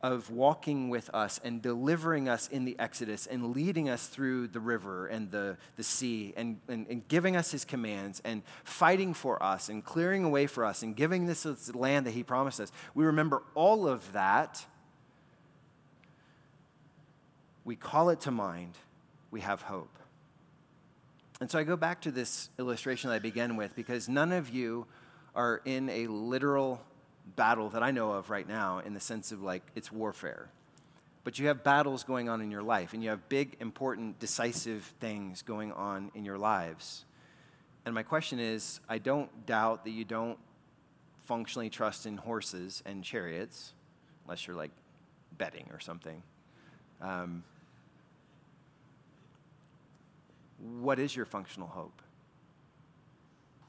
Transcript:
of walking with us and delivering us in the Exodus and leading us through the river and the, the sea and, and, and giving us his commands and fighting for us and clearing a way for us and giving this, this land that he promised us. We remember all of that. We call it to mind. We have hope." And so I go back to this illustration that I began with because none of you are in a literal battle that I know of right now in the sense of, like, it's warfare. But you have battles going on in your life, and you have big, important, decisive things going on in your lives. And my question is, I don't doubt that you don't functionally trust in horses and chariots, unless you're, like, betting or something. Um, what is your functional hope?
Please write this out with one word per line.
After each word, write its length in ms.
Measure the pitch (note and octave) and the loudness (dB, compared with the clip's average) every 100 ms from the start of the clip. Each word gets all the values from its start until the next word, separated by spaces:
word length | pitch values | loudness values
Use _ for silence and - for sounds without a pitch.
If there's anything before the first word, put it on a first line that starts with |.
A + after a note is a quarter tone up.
of 280 | C3 B2+ A2 | 0 0 -2
walking 580 | A#2 C3+ D#3+ - C#3+ B2+ | 4 6 6 0 -2 0
with 220 | A#2+ - | -2 0
us 280 | A2 G#2 - | 0 0 0
and 180 | B2 A#2 | -4 -4
delivering 680 | A#2 A#2+ C3+ E3+ D#3+ D#3 C3 | -2 0 2 2 4 2 2
us 180 | A#2 - | 2 0
in 160 | C3+ | 0
the 160 | B2+ - | -2 0
Exodus 480 | A2+ - A2+ G#2 - | -2 -2 -4 -2 -2
and 260 | B2+ A#2+ | -2 -2
leading 360 | B2 E3+ E3+ D3 | 0 2 2 2
us 180 | A#2+ - | 0 -2
through 400 | - C3+ B2+ A#2+ | -2 -2 0 -2
the 140 | A#2 | -4
river 460 | A2 A2+ G2 F#2 F#2 | 0 0 -2 -6 -4
and 220 | A2 G#2 | -4 -4
the, 280 | G2+ G2+ F2 - - | -2 -2 -4 -12 0
the 80 | |
sea 500 | A2+ - B2+ A2+ G2+ - | 4 4 2 -2 -4 -6
and, 240 | A#2 G#2+ - | -6 -6 -6
and, 180 | A#2 A2 | -8 -6
and 180 | A#2+ - | -8 2
giving 260 | D#3+ F#3 F3+ | 2 4 2
us 160 | D#3+ | 2
his 140 | C#3+ - | 0 -2
commands 560 | C3 A2+ G2+ G2 F#2+ | -2 -4 -4 -6 -6
and 180 | A2 A2 - - | -6 -6 -8 -16
fighting 500 | - - E3 F#3+ F#3+ | -8 4 6 8 4
for 300 | D#3+ C3+ A2+ | 0 0 0
us 240 | F#2+ F#2+ - | 2 0 -2
and 160 | G#2+ | -6
clearing 400 | - E3 E3+ G3 | -4 0 2 4
a 60 | F3 | 4
way 180 | C#3+ C#3 | 4 4
for 160 | - | 2
us 200 | A2 G2 | 0 0
and 120 | A2 G#2+ | -4 2
giving 300 | D#3 F#3 F3 | 2 4 2
this, 180 | D#3+ | 0
this 320 | D#3+ C3 - B2 | 0 -4 -4 0
land 300 | C3 C#3+ B2+ | 4 4 4
that 60 | |
he 120 | A2+ | -2
promised 380 | A#2+ B2 C3+ - | 0 2 2 0
us. 100 | G2+ - - | -6 -8 -6
We 100 | - | 4
remember 400 | D#3 D#3 D#3 C#3+ - D3 | 6 6 4 2 0 6
all 340 | F3 A3 F3 | 8 8 6
of 240 | B2 F#2 | 2 0
that. 520 | G2 F#2+ A2 D#3 - - - - _ - _ _ _ - - - _ - - - - - - - - - _ - - - - _ _ _ - - | 2 6 6 4 -4 -12 -20 -20 _ -20 _ _ _ -20 -20 -20 _ -20 -20 -20 -20 -20 -20 -20 -20 -20 _ -20 -20 -20 -20 _ _ _ -16 -10
We 100 | A2+ | -8
call 340 | - D3 F3 | 0 4 6
it 120 | E3 | 6
to 100 | C#3+ | 2
mind. 460 | A#2+ G2 F2 F2 F2 - - _ - - | 0 0 -4 -8 -14 -20 -20 _ -20 -12
We 100 | A2 | -8
have 220 | F#2+ G2+ | -2 -2
hope." 360 | - F#2+ - - - - - - - - - - - - - - - - | -2 -8 -8 -16 -20 -20 -20 -20 -20 -20 -20 -20 -20 -20 -20 -20 -20 -8
And 100 | B2+ | 0
so 80 | E3 | 0
I 40 | |
go 120 | D3+ F3 | 2 2
back 260 | D#3+ F3 | 2 0
to 100 | E3 | -4
this 380 | B2+ A#2+ - - - | -2 0 0 -2 -4
illustration 520 | B2+ A#2 C3+ B2 C3 | -2 -2 -2 -2 0
that 80 | A2+ | 0
I 20 | |
began 380 | A2 G#2+ A#2+ A2+ | 0 0 0 0
with 180 | G2+ - | -4 -6
because 320 | A2+ B2 A#2 | -6 -4 0
none 240 | C3+ D#3+ | 2 4
of 180 | F3+ C3+ | 2 -2
you 380 | B2+ A#2 A#2 A#2 - - - - - | -2 -2 -4 -8 -16 -20 -20 -8 0
are 260 | A#2+ A2+ C3 | 2 2 0
in 240 | C3 C3 | -2 -2
a 180 | G#2+ A2+ | -2 -2
literal 800 | G#2 A2+ B2+ C#3+ C#3 C3+ B2 - - - _ - - | -4 -2 0 2 4 2 -2 -8 -20 -20 _ -14 2
battle 340 | A2+ A#2 G#2+ | 4 4 2
that 140 | A2 | 2
I 80 | A#2+ | 2
know 220 | C3 A2 | 2 0
of 180 | G2+ F#2+ | 0 -2
right 160 | G2+ F#2 | -4 -4
now 320 | A2 G2 F#2 | -2 0 -2
in 160 | F#2+ G2+ | -4 -4
the 40 | |
sense 320 | - A2 - | -4 -4 -6
of, 120 | G#2 | -6
like, 180 | F#2+ F#2 - - | -4 -4 -6 -10
it's 160 | - | -8
warfare. 580 | A2 A2 - E2+ G1+ - - _ - - - - _ | -4 -4 -4 -8 -10 -14 -20 _ -20 -20 -20 -20 _
But 140 | - B2 | -10 -2
you 100 | D3 | 2
have 160 | C3+ | 4
battles 400 | C#3+ C#3 C#3+ C3 | 6 6 6 0
going 240 | - B2+ A#2+ | -2 -2 0
on 140 | A2+ | -2
in 80 | G#2+ | -2
your 140 | G#2 | -4
life, 280 | A2 G#2+ E2+ | 2 2 2
and 100 | A2 | -4
you 80 | A2+ | -4
have 180 | G#2+ - | -4 0
big, 260 | C#3 C#3 - | 0 0 -4
important, 580 | A2+ - C3+ A2 A2+ G2 | -10 -4 -4 -2 -6 -6
decisive 640 | A2 - A#2+ A#2 A2+ G#2+ F#2+ - | -2 0 0 -2 -4 -6 -8 -8
things 440 | A2+ G#2 G2 F2+ | -6 -6 -6 -10
going 280 | - G#2+ G#2+ | -8 -6 -6
on 380 | - G2+ G2 G2+ G#2 | -4 -4 -4 -6 -10
in 100 | G2+ | -8
your 140 | G2 | -2
lives. 640 | G#2 G2+ E2+ D#2+ - - - - - - - - - - - | 2 2 0 -8 -12 -12 -16 -20 -20 -20 -20 -20 -20 -12 -6
And 80 | |
my 80 | A2+ | -4
question 380 | A2 D#3 D#3+ B2+ | 0 0 0 -2
is, 400 | A2+ A2 - - - | -2 -2 -4 -6 -4
I 80 | A2+ | -4
don't 480 | C3 C#3+ C#3 - - | 2 0 0 -8 0
doubt 380 | A2+ A2+ A2+ | 2 4 2
that 80 | A2 | -4
you 120 | A2+ | -8
don't 360 | A2 A2+ A#2 A2+ - - _ _ _ _ - - - | -4 -4 -4 -6 -14 -20 _ _ _ _ -20 -20 -6
functionally 440 | A#2 A2+ B2+ A2+ | -4 -4 -4 -6
trust 380 | - A2 - A2 | -2 -2 -2 -8
in 100 | G#2 | -10
horses 640 | A2 A2+ - F#2 F#2 - | -6 -4 -4 -6 -8 -8
and 200 | - G2 | -8 -10
chariots, 720 | F2+ A#2 F2 E2 A2+ - - - - _ _ - - | -6 -4 -4 -6 -8 -10 -16 -20 -20 _ _ -20 -12
unless 220 | E2+ - | -10 -8
you're, 100 | F2+ | -8
like, 140 | D2+ - _ - - _ - - | -8 -12 _ -20 -20 _ -20 -6
betting 320 | E2 - - | -6 -6 -14
or 80 | D#2 | -14
something. 440 | - E2+ D#2+ D#2+ - _ _ - - - - - | -12 -10 -10 -14 -16 _ _ -20 -20 -20 -20 -12
Um, 440 | F#2+ F#2 F2 E2+ - - - - - - _ _ _ - _ - - _ - - - - - - - - - - - - - - - - - - | -6 -6 -6 -8 -12 -20 -20 -20 -20 -20 _ _ _ -20 _ -20 -20 _ -20 -20 -20 -20 -20 -20 -20 -20 -20 -20 -20 -20 -20 -20 -20 -20 -20 -18
what 400 | A2+ A#2+ B2+ C3 | -14 -2 2 2
is 180 | C#3 B2+ | 2 -2
your 100 | A2 | -4
functional 420 | G2+ F#2+ - E2+ | -4 -8 -10 -10
hope? 340 | F2+ D#2 - - - - _ _ _ - _ - - - _ - _ - - | -10 -12 -14 -20 -20 -20 _ _ _ -20 _ -20 -20 -20 _ -20 _ -20 -20